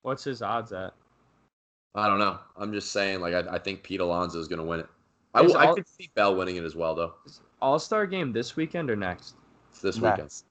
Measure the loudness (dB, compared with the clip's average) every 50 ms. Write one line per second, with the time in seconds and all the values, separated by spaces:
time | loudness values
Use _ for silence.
0 | _ -6 -6 -6 -6 -8 -8 -6 -4 -4 -4 -4 -4 -6 -10 -10 -10 -10 -12 _
1 | _ _ _ _ _ _ _ _ _ _ _ _ _ _ _ _ _ _ _ 0
2 | 2 2 4 4 2 0 0 -4 -12 _ _ -10 -8 -6 -6 -6 -6 -4 -2 0
3 | 0 0 0 -2 -2 0 0 0 -2 -2 -6 -6 -4 -6 -8 -8 -8 -8 -4 -2
4 | 0 0 2 0 0 -2 -2 -6 -6 -6 -6 -6 -4 -4 -4 -4 -6 -8 _ _
5 | _ _ _ _ _ _ _ 8 8 8 8 8 6 6 6 4 0 _ _ _
6 | -20 -8 _ 2 4 4 4 2 0 -2 -2 -4 -6 -6 -6 -2 -2 -2 0 -2
7 | -2 -4 -6 -12 _ -20 -20 -20 _ _ _ _ 0 2 2 2 0 0 -2 -2
8 | -2 -2 -2 -4 -4 -2 -2 -4 -4 -4 -4 -4 -4 -4 -4 -6 -2 -2 -2 -2
9 | -2 -4 -4 -6 -10 -20 -20 -20 _ _ _ _ _ _ _ -6 -4 -4 -2 0
10 | 2 2 2 2 -2 -10 -14 -18 -20 _